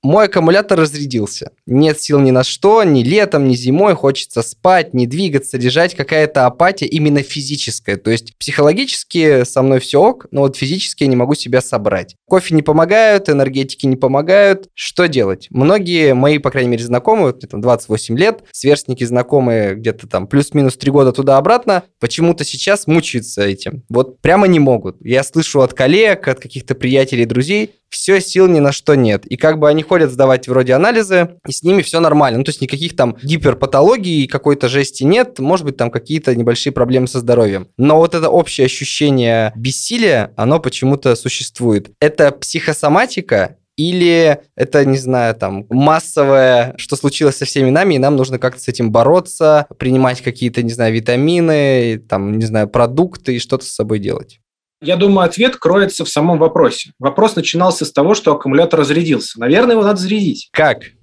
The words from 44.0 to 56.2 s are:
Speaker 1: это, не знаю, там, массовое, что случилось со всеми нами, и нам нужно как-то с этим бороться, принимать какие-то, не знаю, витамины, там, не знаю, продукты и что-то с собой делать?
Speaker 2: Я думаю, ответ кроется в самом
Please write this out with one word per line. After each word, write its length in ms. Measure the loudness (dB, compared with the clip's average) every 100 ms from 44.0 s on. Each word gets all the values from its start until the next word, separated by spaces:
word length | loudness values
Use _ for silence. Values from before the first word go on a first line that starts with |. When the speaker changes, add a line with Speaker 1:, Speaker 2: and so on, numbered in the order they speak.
| 2 4 2 2 _ -6
Speaker 1:
это, 280 | 0 2
не 140 | 2 0
знаю, 360 | -2 -2 0
там, 320 | -2 -6 -8 -4
массовое, 1040 | 0 2 2 -2 -2 2 4 4 4 0 -6
что 180 | -8 -4
случилось 400 | -4 0 -2 0
со 80 |
всеми 260 | -6 0 2
нами, 240 | 2 2
и 40 | 2
нам 180 | 2 0
нужно 220 | 0 0
как-то 220 | -2 -6
с 80 | -10
этим 220 | -4 0
бороться, 760 | 2 4 2 0 0 4 4 0 -6
принимать 440 | -2 2 0 -2
какие-то, 400 | -8 -4 -4 -4
не 80 | -6
знаю, 240 | -2 -2
витамины, 1080 | 0 -2 0 0 0 2 2 2 2 0 -4 _
там, 300 | -4 -2 -4
не 80 | -2
знаю, 220 | -2 0
продукты 680 | 0 0 0 -4 -4 -6 -6
и 20 |
что-то 260 | -4 -6
с 40 | -6
собой 300 | -8 -4 -4
делать? 420 | -4 -8 -12 _ _ _ _ _
Speaker 2:
Я 120 | -4 0
думаю, 300 | 2 2 0
ответ 280 | 0 -2
кроется 500 | 0 0 0 0 -4
в 40 | -6
самом 320 | -2